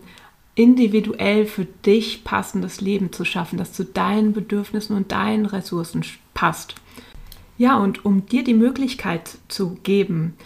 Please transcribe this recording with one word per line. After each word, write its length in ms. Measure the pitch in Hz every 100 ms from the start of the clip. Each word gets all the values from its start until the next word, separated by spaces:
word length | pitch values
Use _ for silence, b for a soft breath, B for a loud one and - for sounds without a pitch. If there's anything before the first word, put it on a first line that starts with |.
| B B B B _
individuell 920 | - 233 254 226 214 208 - 196 214 214
für 200 | 202 180
dich 580 | - - 220 214 -
passendes 560 | - 196 185 190 180 -
Leben 320 | 196 202 180
zu 140 | - 170
schaffen, 320 | 185 170 175
das 160 | 175
zu 100 | -
deinen 500 | 185 190 185 208 214
Bedürfnissen 600 | 214 214 202 202 214 214 202
und 160 | 190
deinen 340 | 202 208 220 208
Ressourcen 580 | 196 - 175 165 -
sch-, 140 | - - _
passt. 420 | - 165 165 - - B B B B B B B -
Ja, 200 | 247 247
und 260 | 196 - 208
um 200 | 196 190
dir 180 | 240
die 100 | 247
Möglichkeit 840 | 220 240 269 262 - 190 170 - - -
zu 280 | - 185 180
geben, 520 | - 202 190 165 165 -